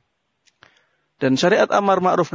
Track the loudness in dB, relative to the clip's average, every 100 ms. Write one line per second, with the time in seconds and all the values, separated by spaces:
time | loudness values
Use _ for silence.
0 | _ _ _ _ _ _ _ _ _ _
1 | _ -6 -2 0 2 2 2 0 0 0
2 | 0 -2 -2